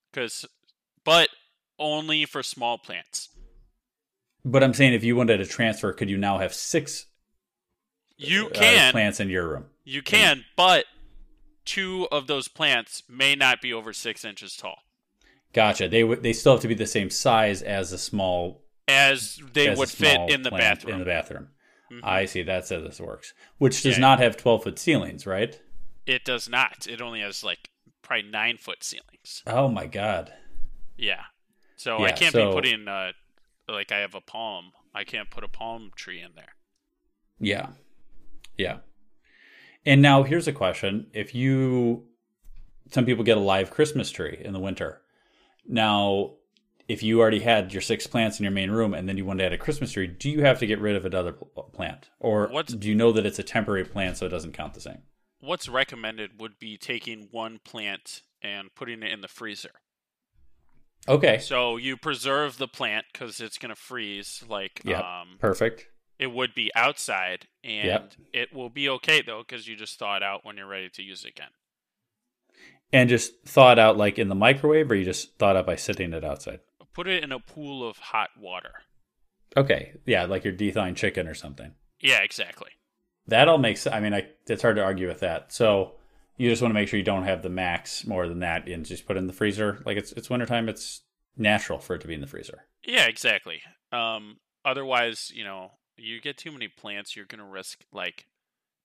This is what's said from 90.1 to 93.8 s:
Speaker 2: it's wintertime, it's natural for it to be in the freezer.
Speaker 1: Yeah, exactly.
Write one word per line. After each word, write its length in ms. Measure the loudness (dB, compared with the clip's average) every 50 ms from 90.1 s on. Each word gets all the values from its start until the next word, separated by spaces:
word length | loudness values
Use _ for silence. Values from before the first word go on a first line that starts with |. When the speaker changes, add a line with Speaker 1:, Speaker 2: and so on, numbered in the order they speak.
Speaker 2:
it's 160 | -12 -14 -8 -6
wintertime, 400 | -4 -4 -2 -2 -2 -2 -2 -4
it's 340 | -6 -8 -12 -14 -14 -16 -20 _ _ _ _ _ _
natural 420 | -2 2 2 2 2 0 -4 -6 -8
for 180 | -6 -8 -8
it 40 | -8
to 60 | -6 -10
be 60 | -10
in 60 | -10
the 60 | -10
freezer. 400 | -12 -14 -16 -16 -16 -20 -20 _ _ _ _
Speaker 1:
Yeah, 240 | -8 -2 2 2 2
exactly. 560 | 2 0 0 0 0 0 0 -4 -8 -14 -14 -16 -20 _ _